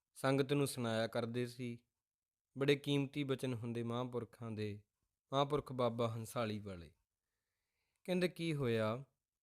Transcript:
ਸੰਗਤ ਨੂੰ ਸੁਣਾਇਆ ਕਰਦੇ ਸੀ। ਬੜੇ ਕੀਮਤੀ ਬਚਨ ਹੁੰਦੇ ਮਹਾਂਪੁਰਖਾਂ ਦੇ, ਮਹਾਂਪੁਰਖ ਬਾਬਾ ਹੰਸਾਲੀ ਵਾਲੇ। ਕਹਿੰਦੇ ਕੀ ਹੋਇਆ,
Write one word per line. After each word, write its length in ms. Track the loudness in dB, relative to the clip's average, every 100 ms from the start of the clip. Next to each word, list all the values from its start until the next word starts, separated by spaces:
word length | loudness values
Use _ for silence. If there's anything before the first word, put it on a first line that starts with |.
| _
ਸੰਗਤ 380 | -2 2 2 4
ਨੂੰ 140 | 2 2
ਸੁਣਾਇਆ 400 | 0 0 0 0
ਕਰਦੇ 400 | 0 -2 -2 -4
ਸੀ। 320 | -6 -8 -10 _ _ _ _ _ _ _ 0
ਬੜੇ 180 | 4 4
ਕੀਮਤੀ 480 | 4 2 2 -2
ਬਚਨ 300 | -2 -2 -2
ਹੁੰਦੇ 280 | -2 -4 -4
ਮਹਾਂਪੁਰਖਾਂ 680 | -2 -2 -4 -4 -8 -8 -8
ਦੇ, 300 | -4 -4 -6 -14 _ _ _ -2
ਮਹਾਂਪੁਰਖ 400 | 0 2 0 -2
ਬਾਬਾ 420 | 0 0 2 0
ਹੰਸਾਲੀ 440 | -2 -6 -4 -2 -4
ਵਾਲੇ। 320 | -8 -12 -14 _ _ _ _ _ _ _ _ _ _ _
ਕਹਿੰਦੇ 240 | -2 0 0
ਕੀ 260 | 0 -2
ਹੋਇਆ, 500 | 0 2 2 2 0 -6 _ _ _